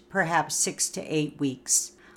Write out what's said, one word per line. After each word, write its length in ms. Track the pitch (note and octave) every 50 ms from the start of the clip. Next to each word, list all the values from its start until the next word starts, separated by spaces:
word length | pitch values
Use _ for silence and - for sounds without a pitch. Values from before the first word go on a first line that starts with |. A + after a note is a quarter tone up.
| - -
perhaps 460 | - G3 F3 D#3+ E3+ D#3+ D3+ D#3 -
six 340 | - - F#3+ D3+ - - -
to 120 | - -
eight 380 | - - D#3 D#3 D3+ D3+ - -
weeks. 540 | C#3+ C3+ B2 - - - - - - - - - - - -